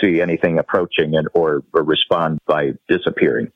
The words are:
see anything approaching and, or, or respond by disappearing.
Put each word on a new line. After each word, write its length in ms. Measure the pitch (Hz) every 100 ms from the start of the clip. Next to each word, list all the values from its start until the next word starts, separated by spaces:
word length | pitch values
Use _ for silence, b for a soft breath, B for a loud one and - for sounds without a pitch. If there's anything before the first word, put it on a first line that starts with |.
see 200 | 101 82
anything 400 | 87 82 90 82
approaching 560 | 76 - 87 - 80 80
and, 100 | 78
or, 300 | 87 82 73 -
or 100 | 82
respond 560 | 78 76 - 87 82 76 -
by 280 | 76 69 62 -
disappearing. 640 | 87 - - 73 57 -